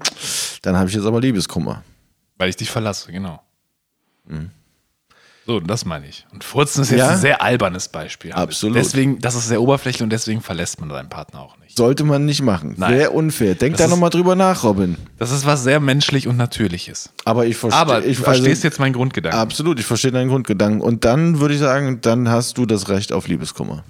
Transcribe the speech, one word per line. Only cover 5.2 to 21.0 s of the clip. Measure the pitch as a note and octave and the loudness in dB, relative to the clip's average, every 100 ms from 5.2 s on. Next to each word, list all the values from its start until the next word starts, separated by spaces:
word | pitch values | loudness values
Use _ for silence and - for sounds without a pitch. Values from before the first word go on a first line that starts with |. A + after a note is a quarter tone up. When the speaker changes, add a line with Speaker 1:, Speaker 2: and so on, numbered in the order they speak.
| _ _ | _ _
Speaker 2:
So, | - A2 | -6 -4
das | E2 A2 | -2 -4
meine | F2+ D2+ C#2+ | -4 -8 -12
ich. | - - | -20 -20
Und | - | -18
Furzen | - C3 D3 C#3+ | -4 0 0 0
ist | C3 | 2
jetzt | A#2+ | 4
Speaker 1:
Ja. | C3 | 4
Speaker 2:
ein | F#3 | 4
sehr | C#3+ - | 2 2
albernes | G#2+ B2 F#2+ F#2 - | 2 2 0 -2 -8
Beispiel. | D#2+ D2+ - E2 | -10 -12 -14 -8
Speaker 1:
Absolut. | F2 D#2+ - G#2+ A#2+ | -4 -4 -2 0 0
Speaker 2:
Deswegen, | B2+ C3+ C3+ C3 | 0 2 0 0
das | A#2+ | -4
ist | A#2+ A2+ | -4 0
sehr | A2 | 2
oberflächlich | B2 C#3 B2+ B2 | 2 2 -2 -4
und | A2 | -2
deswegen | A2 A2 G#2+ | -2 -4 -6
verlässt | - E2+ E2+ - | -6 -6 -8 -8
man | D2+ | -10
seinen | C#2 C#2+ | -12 -12
Partner | D#2+ - D2 | -14 -16 -18
auch | - _ | -20 _
nicht. | _ | _
Speaker 1:
Sollte | - A2+ C#3+ | 2 2 4
man | D3+ C#3+ | 2 2
nicht | D3 C#3+ | 2 0
machen. | B2+ F2+ D2+ F2 | 0 0 -2 -2
Speaker 2:
Nein. | F#2 | 2
Speaker 1:
Wäre | B2+ D#3 | 4 2
unfair. | D#3 D#3+ C#3+ G#2 | 2 0 0 0
Denk | F2+ B2+ | 2 0
Speaker 2:
Das | E3 | 2
Speaker 1:
da | |
Speaker 2:
ist | E3 | 2
Speaker 1:
nochmal | F3 E3+ | 4 2
drüber | E3+ F3+ F#3 | 2 2 4
nach, | F#3+ F3+ | 2 2
Robin. | A2 G2+ F#2 E2 - - | 2 2 0 -2 -10 -8
Speaker 2:
Das | A#2+ | -4
ist | C#3 | 0
was | C#3 D3 | 0 2
sehr | B2 D3+ | 2 2
menschlich | C#3 C#3 - C#3 A#2+ | 2 2 2 0 0
und | B2 | 0
Natürliches. | A#2+ - G2+ F2 - - - - | 0 0 -2 -2 -10 -14 -16 -6
Speaker 1:
Aber | - A#2 | -2 0
ich | A#2 A2+ | 0 0
verste-, | A2+ D3 | 0 2
Speaker 2:
Aber | D#3+ A2+ | 4 2
Speaker 1:
ich, | A#2+ B2+ | 0 0
Speaker 2:
du | |
verstehst | D3 C3 C3 E3 | 2 4 4 2
Speaker 1:
also | D#3 | 0
Speaker 2:
jetzt | - | 0
meinen | C3+ | 0
Grundgedanken. | B2 C3+ - D#2+ A2 | 0 -2 -2 -2 -2
Speaker 1:
Absolut, | A2+ - D#3 C3 | -2 -2 -2 -2
ich | |
verstehe | - A#2 C3+ | -2 0 0
deinen | B2+ B2+ | 0 2
Grundgedanken. | C3+ A2+ G2 G#2 G#2+ | 0 0 2 2 2
Und | A#2 A#2 | 0 2